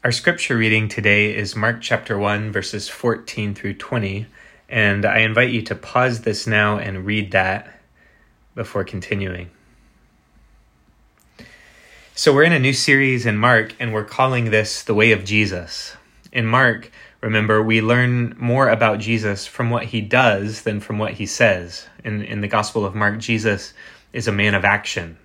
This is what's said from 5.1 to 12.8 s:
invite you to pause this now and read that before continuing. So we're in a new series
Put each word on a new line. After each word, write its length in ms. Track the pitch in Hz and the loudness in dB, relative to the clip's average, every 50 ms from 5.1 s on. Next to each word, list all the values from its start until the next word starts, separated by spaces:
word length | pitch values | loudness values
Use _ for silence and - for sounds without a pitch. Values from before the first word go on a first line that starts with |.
| 95 110 | 2 2
invite 280 | 110 110 110 113 127 127 | 2 2 4 2 2 2
you 140 | 123 113 - | 0 -4 -4
to 120 | - - | -4 -8
pause 460 | - - - - 127 127 127 120 110 | -10 -10 -4 0 0 0 0 0 -2
this 260 | - 117 104 - - | -4 -4 -4 -4 -4
now 300 | - 110 104 104 104 107 | -2 0 2 2 2 0
and 300 | 104 - 98 95 95 95 | -2 -4 -6 -8 -8 -6
read 240 | 98 104 107 104 95 | -4 -2 -2 -4 0
that 500 | 92 98 92 95 95 101 - - - - _ _ _ _ _ _ _ _ _ _ _ _ _ _ _ | 0 0 2 2 -2 -4 -6 -14 -20 -20 _ _ _ _ _ _ _ _ _ _ _ _ _ _ _
before 300 | - 110 - - 101 95 | -10 -10 -6 -4 -6 -6
continuing. 640 | - - 98 90 - 110 101 98 95 90 90 90 90 _ _ _ _ _ _ _ _ _ _ _ _ _ _ _ _ _ _ _ _ _ _ _ _ _ _ _ _ _ _ _ _ _ _ _ _ _ _ - - - - - - _ - - - - - - - _ | -4 -6 -12 -6 -6 -6 -4 -4 -6 -8 -10 -12 -16 _ _ _ _ _ _ _ _ _ _ _ _ _ _ _ _ _ _ _ _ _ _ _ _ _ _ _ _ _ _ _ _ _ _ _ _ _ _ -20 -20 -20 -20 -20 -20 _ -20 -20 -20 -20 -20 -20 -18 _
So 200 | - - 156 139 | 0 4 4 6
we're 80 | 135 151 | 8 6
in 100 | 170 170 | 6 6
a 60 | 147 | 4
new 160 | 135 - 139 | 4 2 2
series 500 | 127 | 2